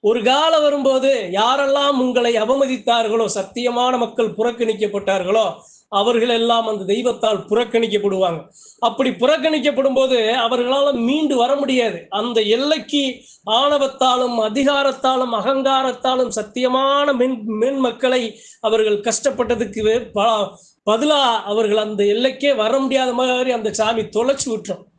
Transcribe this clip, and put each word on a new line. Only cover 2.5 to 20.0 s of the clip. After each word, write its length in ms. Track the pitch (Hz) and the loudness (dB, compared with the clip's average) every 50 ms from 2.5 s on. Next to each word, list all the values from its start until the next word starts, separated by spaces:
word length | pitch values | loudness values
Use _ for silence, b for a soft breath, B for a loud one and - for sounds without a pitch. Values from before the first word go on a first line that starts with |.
| 262 269 277 262 254 226 - 247 233 233 226 220 214 233 226 208 - | 2 0 2 0 -2 -4 0 0 0 2 2 0 0 0 0 -2 -2
சத்தியமான 640 | 208 190 - - 240 240 240 240 240 247 254 254 247 | -6 -6 -6 -6 -4 -2 -2 0 0 0 0 0 0
மக்கள் 360 | 233 220 226 - 233 214 - | -2 -4 -2 -2 -2 -2 -2
புறக்கணிக்கப்பட்டார்களோ, 1200 | - 220 240 233 233 240 220 220 196 214 208 202 202 196 - 190 190 180 180 202 226 220 185 160 B B B B B B B | -2 -2 -2 -2 -2 -2 -2 0 -2 -2 -2 -4 -4 -2 0 -2 0 0 0 2 2 2 0 -4 B B B B B B B
அவர்கள் 400 | - 196 208 226 240 233 220 247 | -2 0 0 2 2 0 2 2
எல்லாம் 380 | 233 226 226 233 233 233 226 | 0 0 2 2 2 0 0
அந்த 180 | 226 214 208 190 | -2 -4 -6 -2
தெய்வத்தால் 560 | 180 202 233 247 247 233 233 - 220 214 190 160 | -2 -2 0 0 -2 -2 0 0 0 0 -2 -2
புறக்கணிக்கப்படுவாங்க. 920 | - 208 226 240 233 - 233 233 220 202 202 202 202 190 190 190 180 170 160 - - B B B B B B | -2 0 0 0 0 0 0 0 2 0 0 0 0 0 0 0 0 -2 -4 -10 -14 B B B B B B
அப்படி 320 | - 240 233 233 262 254 | -2 -2 0 0 -2 -2
புறக்கணிக்கப்படும் 840 | 202 175 226 262 311 320 262 320 311 311 226 294 277 226 269 269 262 | 0 0 2 2 2 2 2 0 0 0 0 0 0 2 0 0 2
போது 240 | 262 262 262 262 240 | 2 0 2 2 2
அவர்களால 760 | 220 214 233 262 233 233 247 247 240 247 262 277 277 294 277 | 2 0 0 0 0 -2 0 -2 0 0 0 0 2 0 0
மீண்டு 440 | 247 233 233 277 311 311 294 277 | 0 0 0 0 0 0 0 2
வர 200 | 247 233 254 277 | 2 2 2 2
முடியாது. 500 | 285 277 262 262 254 240 220 185 170 - - | 0 0 0 0 0 0 0 -2 -6 -12 -8
அந்த 320 | - 202 214 240 240 226 220 | -6 -4 -4 -2 0 0 2
எல்லைக்கு 600 | 208 214 240 269 294 311 302 - - - 285 277 262 247 - B B B B B 196 | 2 2 0 2 0 -2 -2 -2 -4 -2 -2 -2 -2 -4 -8 B B B B B 0
ஆணவத்தாலும் 880 | 220 233 269 285 294 285 277 262 262 - 269 262 247 254 254 247 240 233 | 0 2 2 2 2 2 0 -2 0 0 2 2 2 2 0 -2 0 -2
அதிகாரத்தாலும் 960 | 220 220 208 269 277 269 285 277 277 277 262 269 - 262 262 254 254 247 233 | -2 -2 0 0 0 2 2 2 2 0 -2 0 0 0 0 0 -2 -2 -2
அகங்காரத்தாலும் 960 | 214 190 240 269 269 269 269 269 262 262 262 247 254 - 254 262 254 254 233 - | -2 -2 0 0 0 2 2 2 2 0 0 -4 -2 -2 -2 0 0 0 -2 -2
சத்தியமான 720 | 220 202 202 - 247 254 254 254 247 269 269 277 285 285 294 277 | -6 -8 -6 -6 -2 -2 0 0 2 2 2 2 2 2 0 2
மென்-, 320 | 240 247 262 262 226 208 220 220 214 | 0 0 0 -2 -4 -6 -6 -2 -2
மென்மக்களை 640 | 220 262 277 269 262 247 233 - - 254 254 254 233 220 214 B B B B B | 0 0 0 0 -2 -2 -2 -2 0 0 0 0 -2 -4 -8 B B B B B
அவர்கள் 380 | B 220 220 220 220 214 208 202 | B 0 2 2 2 2 0 0
கஷ்டப்பட்டதுக்கு 840 | 208 240 220 - - 277 - - 247 226 240 226 233 202 - 214 214 | -2 -2 -4 0 -2 -2 -2 -2 -2 -2 0 -2 -2 -6 -4 -2 0
வே-, 280 | 214 220 240 | 0 0 0